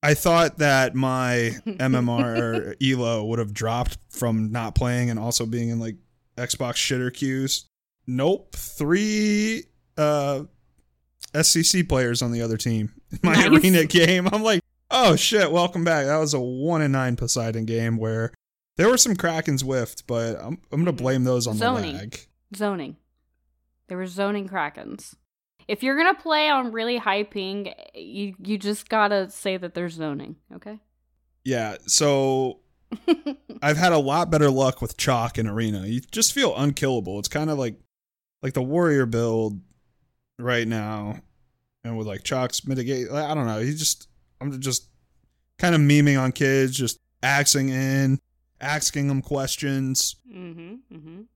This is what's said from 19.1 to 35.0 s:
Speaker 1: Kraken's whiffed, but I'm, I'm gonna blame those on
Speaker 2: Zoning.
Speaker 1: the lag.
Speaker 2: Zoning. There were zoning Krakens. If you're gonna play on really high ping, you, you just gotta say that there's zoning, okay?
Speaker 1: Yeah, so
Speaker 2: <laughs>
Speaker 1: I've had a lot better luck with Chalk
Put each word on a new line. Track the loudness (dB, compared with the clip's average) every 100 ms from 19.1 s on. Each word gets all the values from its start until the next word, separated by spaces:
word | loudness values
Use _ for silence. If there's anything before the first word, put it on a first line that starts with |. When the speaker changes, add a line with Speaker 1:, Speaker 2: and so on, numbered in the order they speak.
| 2
Speaker 1:
Kraken's | 0 -2 0 -2
whiffed, | 0 -2 -2 -8 -6
but | -4 -2 -6
I'm, | -8 -12 _
I'm | -2
gonna | 0
blame | 0 0 0
those | 2 2 0
on | 0
Speaker 2:
Zoning. | 0 0 -4
Speaker 1:
the | -8
lag. | -12 -16 -20 _ _ -6
Speaker 2:
Zoning. | -4 -4 -8 -14 _ _ _ _ _ _ _ _ _
There | -10
were | -10
zoning | -4 -4 -2 -6
Krakens. | -6 -6 -8 -14 -14 -16 -20 _ _ _ _ -8
If | -4
you're | -2 2
gonna | 2
play | 2 0 0 2
on | 2 0
really | -4 -4 -2
high | 0 -2
ping, | -2 -6 -6 -6 -10 -14 -20 -18
you, | -14 -8 -8 -8
you | -6 -4
just | -2 -6 -2
gotta | 0 2 0 -2
say | -6 -6 -4
that | -6
there's | -6 -6
zoning, | -6 -6 -6 -10 -16 _
okay? | -20 -18 -20 _ _ _ _ _ _
Speaker 1:
Yeah, | -6 -4 -4 -8 -2
so | 2 2 2 2 0 -2 -6 _ _ _
Speaker 2:
<laughs> | -8 0 0 0 -10 _ -4
Speaker 1:
I've | -2 2
had | 4
a | 4
lot | 2 0 0
better | 4 4
luck | 4 2 0
with | -8
Chalk | -4